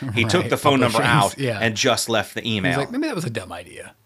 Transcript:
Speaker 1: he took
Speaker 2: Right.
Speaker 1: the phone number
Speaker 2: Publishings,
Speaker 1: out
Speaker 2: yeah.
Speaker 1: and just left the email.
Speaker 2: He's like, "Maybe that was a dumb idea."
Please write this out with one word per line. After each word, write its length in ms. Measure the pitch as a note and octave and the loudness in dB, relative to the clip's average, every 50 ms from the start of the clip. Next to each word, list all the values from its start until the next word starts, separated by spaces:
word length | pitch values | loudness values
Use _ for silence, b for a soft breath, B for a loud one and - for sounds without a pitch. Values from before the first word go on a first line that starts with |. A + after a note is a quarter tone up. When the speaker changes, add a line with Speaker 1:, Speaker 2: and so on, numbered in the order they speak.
| C#3 C3 G2+ | -8 -4 0
Speaker 1:
he 100 | A#2+ A2+ | 0 0
took 180 | - - F3+ - | 2 2 0 0
Speaker 2:
Right. 80 | - | 0
Speaker 1:
the 60 | C#3+ | -2
phone 240 | - - D3 C#3 C3 | 2 2 4 4 4
number 180 | B2+ A#2 G#2+ A2+ | 4 2 2 2
Speaker 2:
Publishings, 60 | C3+ | 2
Speaker 1:
out 340 | A#2+ A#2+ G#2+ G2+ F#2+ - - | 4 4 4 4 2 0 -2
Speaker 2:
yeah. 200 | C#3 B2 A2 G2+ | -4 -2 -2 0
Speaker 1:
and 160 | A2+ A2+ G#2+ | 0 0 0
just 320 | G2+ - C3 A2+ - - - | 2 2 2 2 2 0 0
left 260 | A2+ G#2+ G2 - - | 0 0 0 -2 -6
the 120 | A2+ - A#2 | -6 -4 -2
email. 240 | A2 G2+ F#2 F2+ F2 | -2 0 0 0 0
Speaker 2:
He's 60 | - | 0
like, 120 | - - A#3+ | -2 -4 -4
"Maybe 140 | C4+ E4 D#4 | -4 -4 -4
that 60 | B3 | -4
was 80 | F3+ E3+ | -4 -6
a 60 | B2 | -6
dumb 220 | A2 G2+ F2+ F2+ F2 | -6 -6 -8 -10 -12
idea." 420 | F2 F2+ F#2 - - - - - _ _ | -14 -14 -16 -16 -18 -18 -18 -20 _ _